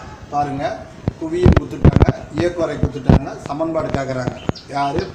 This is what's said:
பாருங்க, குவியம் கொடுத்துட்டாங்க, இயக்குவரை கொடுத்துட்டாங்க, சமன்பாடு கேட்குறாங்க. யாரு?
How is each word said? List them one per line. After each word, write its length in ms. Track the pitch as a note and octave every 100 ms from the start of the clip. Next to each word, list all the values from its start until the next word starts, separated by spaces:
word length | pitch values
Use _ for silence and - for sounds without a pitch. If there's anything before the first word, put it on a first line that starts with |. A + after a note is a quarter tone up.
| - - -
பாருங்க, 320 | C#3+ C#3+ C#3 D#3 - - - - -
குவியம் 360 | D#4+ F4 F4+ -
கொடுத்துட்டாங்க, 460 | C4+ - - - B2+ - - D3
இயக்குவரை 360 | F3 F3 D#3 D3
கொடுத்துட்டாங்க, 500 | - C#3 C3+ C3 D#3+ - -
சமன்பாடு 420 | C#3+ E3 D#3+ C#3 C#3
கேட்குறாங்க. 380 | C3 B2+ B2 - - - -
யாரு? 260 | C#3 C#3 - -